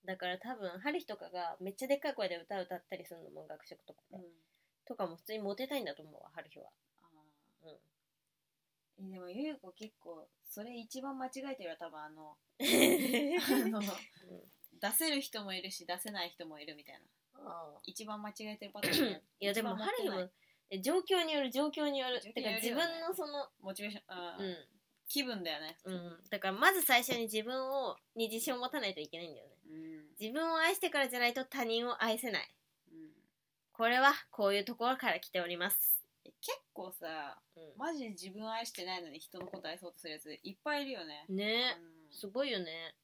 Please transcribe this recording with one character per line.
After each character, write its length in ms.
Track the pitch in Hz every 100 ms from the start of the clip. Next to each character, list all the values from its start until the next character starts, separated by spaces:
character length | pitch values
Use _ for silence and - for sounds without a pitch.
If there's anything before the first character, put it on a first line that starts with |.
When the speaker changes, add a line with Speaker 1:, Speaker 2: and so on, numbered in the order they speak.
Speaker 1:
だ 120 | 185 185
か 100 | 180
ら 120 | 185
多 180 | 233 247
分、 240 | 190 180
ハ 100 | 240
リ 100 | 320
ヒ 60 | -
と 100 | 208
か 140 | -
が 260 | 180 170 -
め 100 | 185
っ 40 | 196
ち 80 |
ゃ 40 | 262
で 80 | 277
っ 40 |
か 80 | 269
い 40 |
声 140 | 262 196
で 80 | 175
歌 240 | 170 202
歌 140 | 180
っ 100 | 175 _
た 60 | 190
り 100 | 175
す 80 |
る 80 | 170
の 80 | 156
も、 160 | 151 156
学 180 | 156 -
食 180 | -
と 100 | _
か 80 | 156 _
で。 60 | 190
Speaker 2:
う 20 |
ん。 40 | 175 165 160 _ _ _
Speaker 1:
と 120 | - 233
か 100 | 180
も 100 | 165
普 60 |
通 100 | -
に 40 | 220
モ 160 | 202
テ 140 | 202 269
た 80 | 285
い 60 |
ん 20 |
だ 100 | 202
と 80 | 139
思 80 | 156 151
う 40 |
わ、 80 | -
ハ 80 | 165
リ 80 | 160
ヒ 80 | -
は。 120 | - _ _ _
Speaker 2:
あ 40 | 165 156 151 147 _ _
ー。 40 | 160
Speaker 1:
う 1400 | 151 156 _ _ _ _ _ _ _ _ _ _ _
ん。 60 | 190
Speaker 2:
え、 20 |
で 60 | 190
も、 100 | 180
ゆ 220 | 190 302
う 60 | 285
こ 120 | 185
結 220 | 180 214 _
構、 280 | 175 165 - _ -
そ 160 | -
れ 120 | 220 240
一 240 | 226 262
番 160 | 262 269
間 80 | 262
違 20 | 269 269
え 20 |
て 80 | 262
る 60 | 180
わ、 60 | 160
多 120 | 170
分、 120 | 156
あ 100 | 151
の、 260 | 156 156 151 _ _
Speaker 1:
<laughs> 0 |
Speaker 2:
あ 1120 | 277 330 - 359 262 240 285 349 294 269 220
の、 100 | 220
Speaker 1:
う 40 |
ん。 720 | 202 - - - 180 180 - - - 175
Speaker 2:
出 100 | 196
せ 200 | - 320
る 100 | 285
人 240 | 269 226
も 100 | 202
い 80 | 185
る 80 | 190
し、 160 | - 175
出 120 | 180
せ 120 | 214
な 140 | 202
い 60 | 175
人 160 | - 165
も 120 | 151
い 80 | 147
る 80 |
み 100 | 147
た 80 | 143
い 80 | 139
な。 60 | - _ _
Speaker 1:
あ 380 | 262 285 170 156 147
ー。 40 |
Speaker 2:
一 200 | - 185
番 160 | 214 214
間 100 | 208
違 40 | 208
え 160 | 214 214
て 100 | 202
る 60 |
パ 80 | 208
タ 80 | 208
ー 20 |
ン 220 | 339 262
ね。 100 | 190 _
Speaker 1:
<clears throat> 80 | _
い 80 | 202
や、 60 |
で 80 | 208
も、 80 | 214
Speaker 2:
一 80 | 190
番 80 | 220
モ 60 | 480
テ 60 |
な 20 |
い。 40 | 392
Speaker 1:
ハ 80 | 190
リ 60 |
ヒ 0 |
も、 80 | 185 _ _ _ _
え、 100 | 196
状 180 | 196 359
況 260 | 359 370
に 80 | 330
よ 100 | 302
る、 80 | 269
状 180 | 247 302
況 200 | 294 302
に 120 | 277
よ 100 | 254
る。 100 | 247
Speaker 2:
状 100 | 202
況 100 | 233
に 40 |
よ 60 | 247
る 60 | 220
よ 40 |
ね。 0 |
Speaker 1:
て 100 | 226
か、 0 |
自 0 |
分 260 | 240 339 330
の 140 | 330
そ 120 | 370 302
の、 240 | 285 277 _
Speaker 2:
モ 120 | 190
チ 100 | 196
ベ 60 | 208
ー 20 |
シ 60 | 202
ョ 20 |
ン、 40 | _
あ 280 | 185 175 180
ー。 40 |
Speaker 1:
う 40 | 196
ん。 200 | 170 143 _ _ _ -
Speaker 2:
気 160 | 285
分 220 | 262 220
だ 80 | 170
よ 80 | 151
ね。 180 | 156 170
Speaker 1:
う 80 | 185
ん。 280 | 185 175 165 -
だ 100 | 208
か 80 | 190
ら、 60 |
ま 180 | 196 320
ず 100 | 381
最 200 | 302 247
初 80 | 247
に 120 | 247
自 200 | 226 214
分 280 | 214 262 262
を、 260 | 277 240 - _ -
に 120 | 226
自 120 | 226
信 140 | 311
を 40 | 247
持 100 | 247
た 120 | 294
な 80 | 214
い 60 |
と 60 | 185
い 80 | 151
け 100 | 170
な 60 |
い 40 | 170
ん 60 |
だ 60 | 131
よ 60 | 139
ね。 100 | - -
Speaker 2:
う 40 |
ん。 340 | 156 160 156 151 -
Speaker 1:
自 140 | 214
分 200 | 262 330
を 60 | 320
愛 160 | 330
し 60 | 392
て 100 | 359
か 80 | 294
ら 80 | 269
じ 80 | 247
ゃ 40 |
な 60 | 240
い 80 |
と 100 | 247
他 200 | 262 269
人 220 | 233 226 240
を 140 | 240
愛 160 | 226 226
せ 120 | 247
な 120 | 185
い。 120 | - _ _ _ _
Speaker 2:
う 40 |
ん。 160 | 160 156 156 _ _ _ _ _
Speaker 1:
こ 160 | - 226
れ 100 | 247
は 140 | 269 277 -
こ 160 | - 202
う 80 |
い 60 | 202
う 40 |
と 100 | 202 240
こ 120 | 233
ろ 80 | 262
か 140 | 247
ら 100 | 214
来 80 | -
て 120 | 185
お 60 | 175
り 100 | 175
ま 140 | 180
す。 320 | - - - - _
Speaker 2:
え、 60 | - _
結 180 | - 508 _
構 200 | - 190
さ、 500 | - 165 160 143 - _ -
Speaker 1:
う 40 |
ん。 120 | 160 202
Speaker 2:
マ 160 | 294
ジ 100 | 320
で 60 | 233
自 200 | 190 185
分 120 | 190
を 60 | 220
愛 140 | 226 233
し 60 |
て 120 | - 180
な 100 | 185
い 60 |
の 80 | 170
に 80 | 147
人 200 | - 185
の 80 | 180
こ 120 | 185
と 80 | 160
愛 100 | 175
そ 100 | 175
う 40 |
と 60 | -
す 80 | 170
る 80 |
や 60 | 156
つ 120 | 151 151
い 100 | -
っ 40 | 190
ぱ 140 | 302 294
い 40 |
い 40 | 277
る 60 |
よ 120 | 240
ね。 220 | 165 147 156
Speaker 1:
ね。 480 | 190 208 226 247 180 170 - -
Speaker 2:
う 20 |
ん。 40 |
Speaker 1:
す 160 | - 202
ご 160 | 214
い 60 | 285
よ 100 | 214
ね。 340 | 170 165 165 -